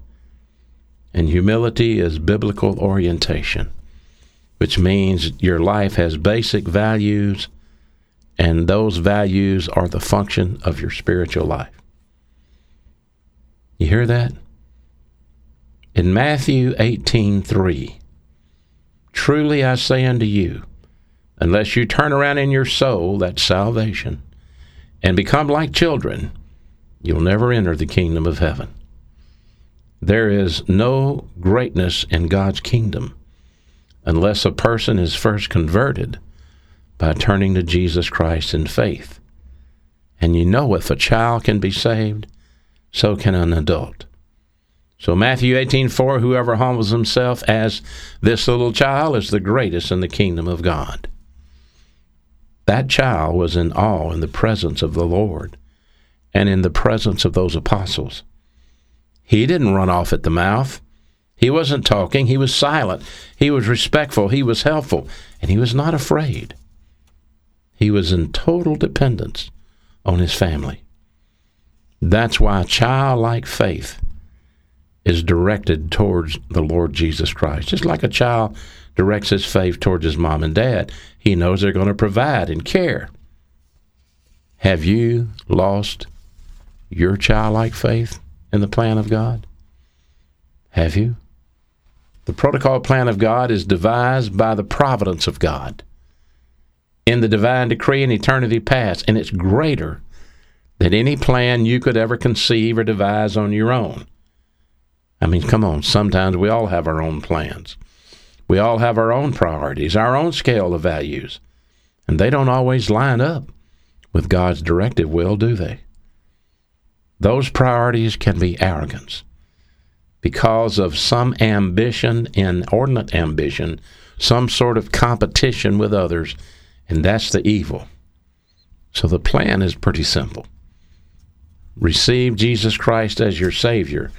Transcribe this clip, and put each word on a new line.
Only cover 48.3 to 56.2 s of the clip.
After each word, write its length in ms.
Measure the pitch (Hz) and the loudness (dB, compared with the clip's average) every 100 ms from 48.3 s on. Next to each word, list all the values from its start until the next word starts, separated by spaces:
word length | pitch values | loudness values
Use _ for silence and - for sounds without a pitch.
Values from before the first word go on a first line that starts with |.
| 113 - | 2 2
little 240 | 120 120 | 2 2
child 440 | - 139 139 156 120 | 2 2 2 0 0
is 140 | - | 0
the 100 | 104 | -2
greatest 520 | 92 131 101 85 - | 0 0 0 -2 -2
in 80 | 92 | -2
the 80 | 85 | -2
kingdom 400 | - 98 85 82 | 0 0 0 -2
of 140 | 85 | -2
God." 460 | 87 76 - - - - - - - - _ _ _ _ _ _ _ _ _ _ - | -2 -2 -6 -10 -12 -14 -18 -20 -20 -20 _ _ _ _ _ _ _ _ _ _ 0
That 220 | 117 135 | 0 2
child 480 | - 131 87 80 87 | 0 2 2 0 0
was 200 | 85 87 | 0 0
in 160 | 85 | 0
awe 400 | - 107 87 82 | 0 0 0 -2
in 80 | 82 | -4
the 80 | 78 | -6
presence 540 | - 113 107 85 69 | -2 -2 0 -2 -2
of 120 | 78 | -4
the 120 | 82 85 | -2 0
Lord 500 | 90 107 76 76 - - _ _ _ _ _ | 0 0 -4 -10 -16 -20 _ _ _ _ _